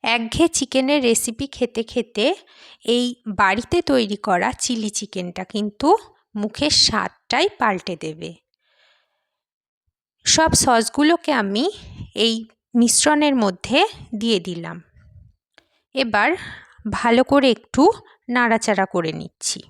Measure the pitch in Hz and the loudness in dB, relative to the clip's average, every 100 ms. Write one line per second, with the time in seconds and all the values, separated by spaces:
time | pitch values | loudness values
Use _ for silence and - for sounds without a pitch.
0 | 233 233 233 - 330 - 262 262 262 294 | 0 -2 -2 0 2 2 -2 0 2 2
1 | 240 226 - 226 277 - 240 226 226 247 | 2 0 -2 -8 -12 -4 -4 -4 -4 -6
2 | 226 - 247 381 _ - - - - 240 | -6 -2 -2 -2 _ -20 -20 -10 -2 0
3 | 247 240 220 185 196 202 - 349 - 262 | -2 -8 -10 0 0 0 0 -2 2 0
4 | 208 208 - 175 196 254 - 233 214 - | 0 -4 -2 0 0 -4 -4 -4 -4 -8
5 | 202 190 180 175 185 208 208 208 285 392 | -10 -10 -10 -10 -8 -6 -6 _ 2 2
6 | - _ _ 208 208 - 294 - - 214 | 0 _ _ -8 -8 -2 0 2 2 0
7 | 185 _ _ 254 392 - 233 190 - 165 | -4 _ _ 0 0 0 -2 -2 -6 -8
8 | 160 156 165 170 _ _ _ _ _ _ | -10 -10 -14 -16 _ _ _ _ _ _
9 | _ _ _ _ _ _ _ _ _ _ | _ _ _ _ _ _ _ _ _ _
10 | _ _ - - 320 - - 233 220 - | _ _ -2 2 2 2 2 2 0 0
11 | 294 339 - 269 202 202 339 - - - | 2 2 0 -2 0 -2 -4 -6 -18 -16
12 | - - 220 226 220 _ _ 240 233 - | -12 -2 0 -2 -8 _ _ 2 2 4
13 | 302 302 294 262 202 180 - 269 427 - | 2 2 2 2 0 -2 -2 2 2 -2
14 | - 208 226 208 180 170 165 170 _ _ | -12 -6 0 -2 -2 -10 -12 -14 _ _
15 | - - - _ _ _ _ _ _ 262 | -20 -20 -20 _ _ _ _ _ _ -6
16 | 247 208 233 370 - - - - 214 - | -2 0 0 -2 -8 -18 -20 -14 -8 -2
17 | 240 233 262 277 262 220 _ - 339 453 | 2 4 4 4 4 0 _ 4 4 4
18 | - _ - 247 233 220 - 196 190 180 | -10 _ -4 0 2 2 2 0 0 -2
19 | 160 156 - _ - - | -4 -6 -12 _ -8 -8